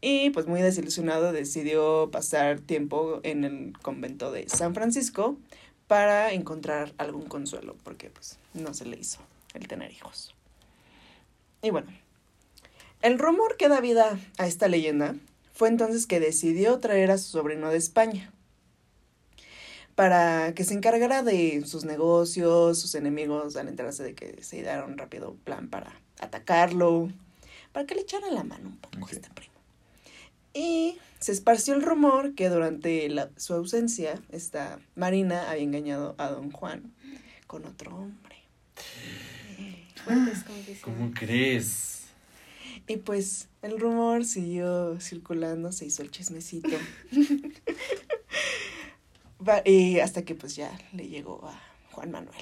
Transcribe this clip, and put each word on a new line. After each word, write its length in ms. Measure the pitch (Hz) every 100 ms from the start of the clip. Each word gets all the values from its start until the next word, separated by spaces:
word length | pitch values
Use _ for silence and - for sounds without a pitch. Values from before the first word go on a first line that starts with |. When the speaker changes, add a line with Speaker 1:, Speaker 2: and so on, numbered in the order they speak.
| 254
Speaker 1:
Y, 220 | 277 277
pues, 160 | 277 156
muy 140 | 175
desilusionado, 720 | 185 190 151 - 165 160 170
decidió 760 | 160 143 151 147 156 156 156 156
pasar 500 | - - 151 143 147
tiempo 600 | 143 160 147 147 160 160
en 220 | - 147
el 280 | 143 139 135 -
convento 500 | - 131 127 139 127
de 160 | 127 -
San 240 | - 170
Francisco 640 | 180 226 233 240 - 214 285 - - - _ _
para 460 | 208 208 208 220
encontrar 600 | 190 156 160 151 151 147 -
algún 240 | 147 147
consuelo, 500 | 156 147 143 - - -
porque, 260 | - - -
pues, 280 | - - - _
no 220 | - 156
se 100 | 143
le 140 | 120 117
hizo 220 | - - - _ _
el 120 | - 190
tener 240 | - -
hijos. 420 | - - - - _ _ _ _ _ _ - - - _ _ _ _
Y 80 | 220
bueno, 180 | 170 - - _ _ _ _ _ _ _ _ - _
el 180 | 233 247
rumor 380 | 302 339 453 466
que 120 | 285
da 100 | 277
vida 380 | 240 226 220 202 - -
a 100 | 180
esta 220 | 170 202
leyenda 460 | 170 156 147 147 139 - _ _
fue 140 | - 226
entonces 380 | 233 226 226 226
que 140 | 175
decidió 580 | 160 160 165 165 208 247
traer 300 | 240 202 190
a 60 | 196
su 140 | -
sobrino 400 | 165 147 156 156
de 80 | 165
España 520 | 170 - 226 202 - - _ _ _ _ _ _ _ _ _ - - - - - -
para 580 | - 190 175 170 165 160
que 100 | 170
se 100 | 180
encargara 480 | 202 202 226 240 269
de 400 | 240 190 165 147 147
sus 180 | 165
negocios, 960 | 156 151 165 170 170 170 170 170 170 165
sus 160 | -
enemigos, 600 | 156 143 147 151 147 147 147
al 120 | 143
enterarse 340 | - 127 139
de 120 | 135
que 280 | - - -
se 160 | - -
idearon 400 | - 143 135 139
rápido 320 | - - -
un 80 | -
plan 300 | - 139 -
para 300 | 95 - - _ -
atacarlo, 880 | - 104 - 170 175 180 175 165 170 190 - _ - - -
para 140 | - 285
que 80 |
le 60 | 370
echara 260 | 392 392 403
la 120 | 262
mano 240 | - - -
un 80 | -
poco 280 | - - -
Speaker 2:
Ok. 20 |
Speaker 1:
a 0 |
este 160 | - -
primo. 240 | - - _ _ _ _ _ - - - _ _ 285
Y 420 | 330 330 330 349 - -
se 140 | -
esparció 420 | 196 196 226 226
el 80 | 277
rumor 520 | 294 320 294 269 277
que 140 | 277 185
durante 600 | 175 165 156 165 165 147
la, 200 | 147 139 -
su 180 | -
ausencia, 680 | 175 175 233 233 - 156 151 -
esta 480 | 165 - - 143 - _ -
Marina 540 | 180 190 190 175 175
había 120 | 156
engañado 500 | 147 143 147 143 143 -
a 100 | 143
don 220 | 135 143
Juan 400 | - 185 160 240 _ 262 277 - - _
con 160 | 156
otro 300 | 160 190 -
hombre. 420 | 180 196 208 - - _ _ _ - - - - 107 - - 208 190 196 175 - -
Speaker 3:
Fuertes 400 | - 240 247 202
confesiones. 360 | - 208 202 202
Speaker 4:
¿Cómo 280 | - 113 120
crees? 920 | 120 107 120 131 127 113 - - - - _ _ - - - 262 - -
Speaker 1:
Y 120 | 220
pues 500 | 190 202 190 - - _
el 180 | 214 220
rumor 440 | 233 233 233 233
siguió 760 | 233 202 175 175 175 180 175 170
circulando, 720 | - 170 165 170 165 165 170
se 140 | 185 147
hizo 160 | 151
el 80 | 147
chismecito. 640 | - 180 160 - 170 311 156 - - -
<laughs> 60 | 262 285 277 302 - - - - 440 - 466 - 587 571 508 415 339 302 - _ _ - _ 190
Va, 160 | 208
y 340 | 196 190 180 175
hasta 220 | 180 185
que 120 | 170
pues 220 | 160 147 143
ya 200 | 147 185 -
le 160 | 185 -
llegó 380 | 147 147 - -
a 140 | - - _ _
Juan 180 | - 170
Manuel. 240 | 165 - -